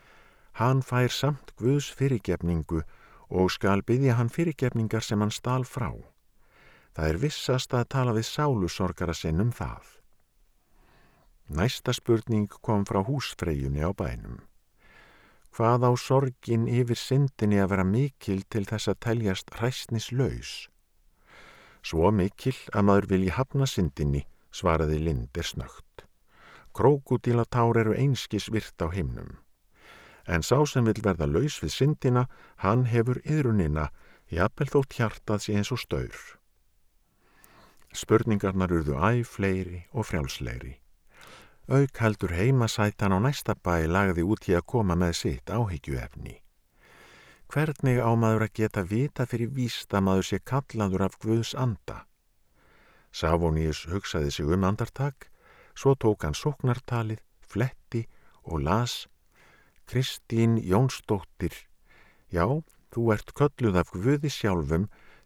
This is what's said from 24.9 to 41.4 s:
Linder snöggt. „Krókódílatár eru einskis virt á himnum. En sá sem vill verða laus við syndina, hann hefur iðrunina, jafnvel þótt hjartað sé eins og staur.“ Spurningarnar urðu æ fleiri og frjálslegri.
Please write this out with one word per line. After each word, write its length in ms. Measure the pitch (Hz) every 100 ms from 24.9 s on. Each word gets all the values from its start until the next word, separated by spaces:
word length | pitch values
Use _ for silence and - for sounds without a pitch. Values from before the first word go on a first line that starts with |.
| 78
Linder 440 | 80 71 58 85
snöggt. 640 | - - - - - - - _ _ _ - - -
„Krókódílatár 1040 | - 110 143 - 127 123 120 113 123 117 113
eru 160 | 110
einskis 560 | 107 139 123 - 104 -
virt 300 | 107 - -
á 80 | 82
himnum. 460 | 95 71 60 - - _ _ _ _ - - - - -
En 160 | 87
sá 220 | - 131 147
sem 180 | 135
vill 180 | 113 101
verða 220 | 101 80 71
laus 340 | 78 147 -
við 100 | 80
syndina, 580 | - 139 156 135 123 123 - - -
hann 300 | 98 120 123
hefur 340 | 117 117 123
iðrunina, 680 | 139 156 127 107 78 76 76 - - - -
jafnvel 400 | 82 98 - 143
þótt 240 | 143 135 -
hjartað 420 | 110 - - 104
sé 160 | -
eins 160 | 104 101
og 80 | 120
staur.“ 600 | - 69 62 - - - _ _ _ _ _ _ _ _ _ _ - - - _ -
Spurningarnar 800 | - - 110 113 101 98 95 90
urðu 240 | 85 73 67
æ 240 | 95 120
fleiri 640 | 117 - 98 95 87 90 -
og 140 | - -
frjálslegri. 720 | 87 67 - 62 62 - - _ _ _ - - -